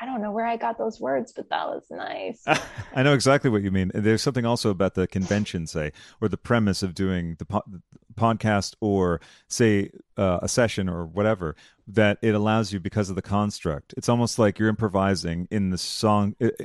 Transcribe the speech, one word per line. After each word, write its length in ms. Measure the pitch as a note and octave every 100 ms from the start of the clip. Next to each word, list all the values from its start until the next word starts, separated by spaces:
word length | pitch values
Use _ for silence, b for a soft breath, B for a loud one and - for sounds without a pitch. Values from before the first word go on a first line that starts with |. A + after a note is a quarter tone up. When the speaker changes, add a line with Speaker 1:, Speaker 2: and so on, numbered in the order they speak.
Speaker 1:
I 40 | B3
don't 160 | B3
know 100 | G#3
where 140 | G#3+ A#3
I 120 | A#3
got 200 | A#3 A3+
those 220 | A3+ A3
words, 320 | C4 C4+ A#3+
but 180 | - -
that 180 | - -
was 160 | - -
nice." 540 | F2 - G2 F#2+ - -
Speaker 2:
<laughs> 480 | D3+ - - -
I 100 | C3
know 100 | C#3
exactly 360 | C#3 C3 C#3 C#3
what 120 | G#2+
you 80 | G2
mean. 180 | F#2+ F#2
There's 280 | A2 G#2+ A2
something 240 | D3 B2+ A#2
also 240 | A#2+ A2+
about 260 | F#2 F#2+ -
the 120 | F2+
convention, 580 | F#2+ F#2 G2+ G#2 F2+ D#2+
say, 280 | E2 D2+ - B B
or 80 | G#2+
the 100 | F#2+
premise 460 | - A#2 G2+ F2+
of 100 | F#2+
doing 420 | E2 F#2+ F2+ E2+ E2
the 60 | -
po-, 180 | G2+ - F2+ - - _ A2+
podcast 600 | A2+ A2 A2 G2+ - -
or, 400 | G#2+ G2 F2+ E2 b b b
say, 440 | - A#2 G2+ G2 - - -
uh, 220 | F#2+ F2
a 80 | -
session 400 | - A2+ - F#2
or 160 | E2+ E2
whatever, 500 | F2 G#2+ G#2+ D#2+ - b b -
that 300 | G2+ G#2 G#2
it 140 | A2+ G#2+
allows 380 | G#2+ A2 G2+
you 80 | G2
because 280 | F2 G#2+ F#2+
of 60 | F#2+
the 60 |
construct. 720 | - G2+ G#2 - E2+ C#2+ - -
It's 140 | -
almost 280 | A#2+ A#2+ -
like 200 | G#2 G2
you're 100 | A2
improvising 800 | G#2+ A2 F#2+ G2 F2+ E2+ E2+ F2
in 180 | G#2+ F#2+
the 80 | F#2
song, 580 | - - A2 G#2 G2+ -
i-, 100 | A2+ -